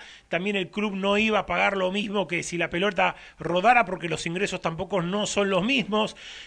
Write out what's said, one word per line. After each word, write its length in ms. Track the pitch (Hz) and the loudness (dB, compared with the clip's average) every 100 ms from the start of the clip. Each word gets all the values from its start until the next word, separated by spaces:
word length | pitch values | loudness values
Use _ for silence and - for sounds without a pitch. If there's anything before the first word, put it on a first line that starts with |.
| - - - | -8 -18 -4
También 280 | 175 196 | -2 0
el 140 | 196 180 | -2 -2
club 240 | 208 214 | -2 -2
no 240 | 190 196 208 | 0 2 2
iba 220 | 220 208 | 4 2
a 60 | 185 | 0
pagar 300 | 175 202 196 | 0 2 2
lo 140 | 185 | 0
mismo 360 | 202 208 202 180 | 0 -2 -2 -2
que 160 | 170 | -2
si 140 | - 175 | -4 -4
la 100 | 165 | -2
pelota 460 | 175 202 185 185 - - - | 0 0 2 0 0 -12 -8
rodara, 460 | 156 175 214 240 | -2 2 6 4
porque 220 | 180 175 170 | 4 -2 -4
los 200 | 156 165 | -4 -4
ingresos 340 | 180 202 180 | -2 -4 -2
tampoco 400 | 170 165 185 196 | -4 -4 -2 -2
no 240 | 170 208 | 0 -2
son 240 | 202 202 196 | 0 0 2
los 140 | 185 | 2
mismos. 520 | 214 269 190 214 214 - - - | 2 0 0 0 -2 -6 -16 -18